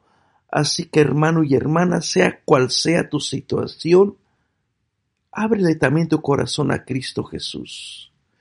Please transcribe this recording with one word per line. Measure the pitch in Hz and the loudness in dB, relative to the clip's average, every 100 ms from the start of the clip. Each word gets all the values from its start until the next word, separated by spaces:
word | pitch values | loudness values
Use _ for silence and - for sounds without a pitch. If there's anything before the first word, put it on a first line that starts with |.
| _ _ _ _ _ | _ _ _ _ _
Así | 147 151 - 170 | -2 -2 -4 0
que, | 156 | 2
hermano | 147 147 156 165 | 2 2 2 2
y | 147 | 2
hermana, | 131 135 165 180 170 | 2 2 0 0 0
sea | - 185 185 - | -2 0 0 0
cual | - 139 127 | 2 2 2
sea | - 156 170 - | 0 0 0 -2
tu | 147 | -4
situación, | - 131 - 113 - - 156 180 202 - _ _ _ _ _ _ _ _ _ _ _ | -6 -8 -6 -6 -6 -8 2 4 4 -2 _ _ _ _ _ _ _ _ _ _ _
ábrele | - 220 214 175 156 | -6 -2 2 2 2
también | 135 156 160 | 2 2 2
tu | 151 | 0
corazón | 139 139 127 - 135 | 0 0 -2 -2 -2
a | 135 | -2
Cristo | - 131 - - | -4 -8 -6 -8
Jesús. | - 80 - 69 - - - - - _ _ _ | -8 -10 -10 -12 -14 -16 -16 -18 -20 _ _ _